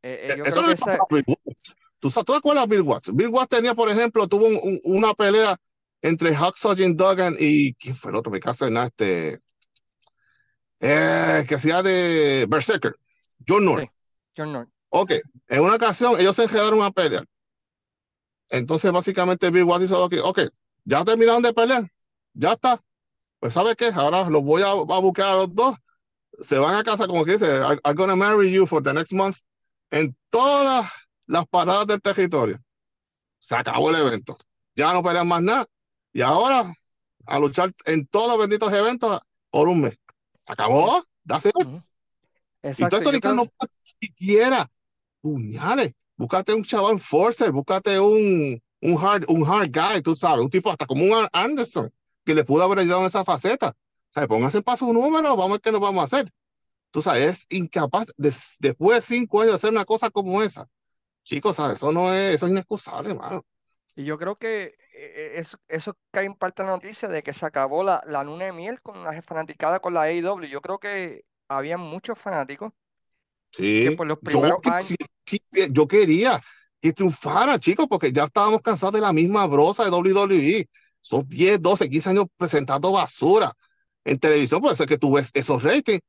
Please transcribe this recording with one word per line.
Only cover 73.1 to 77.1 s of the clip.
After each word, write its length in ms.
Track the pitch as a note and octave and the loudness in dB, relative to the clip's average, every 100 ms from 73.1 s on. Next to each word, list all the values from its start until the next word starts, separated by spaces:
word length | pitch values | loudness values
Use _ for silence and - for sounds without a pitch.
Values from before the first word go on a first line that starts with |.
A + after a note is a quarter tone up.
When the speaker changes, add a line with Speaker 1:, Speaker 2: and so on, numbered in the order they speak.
| _ _ _ _ - G2 G#2+ | _ _ _ _ -6 -2 2
Speaker 1:
que 100 | B2 | 0
Speaker 2:
Sí. 0 | |
Speaker 1:
por 160 | D#3+ D#3+ | -2 -6
los 120 | D#3 | -8
Speaker 2:
Yo 180 | - C#3+ | -2 0
Speaker 1:
primeros 200 | C3+ C#5 | 2 0
Speaker 2:
que 100 | - | 0
Speaker 1:
años 80 | F3 | -2
Speaker 2:
sí, 160 | G3 F3 - _ - | -4 -6 -10 _ -10
que, 140 | G3+ _ F#3 F#3 | -10 _ -2 0
yo 160 | C3+ D3+ | 2 2
quería 540 | G3+ F#3+ D#3+ B3 F3 - - _ _ | 4 4 4 2 0 -4 -20 _ _
que 100 | D#3+ | -2
triunfara, 680 | D#3+ F#3+ | 0 -2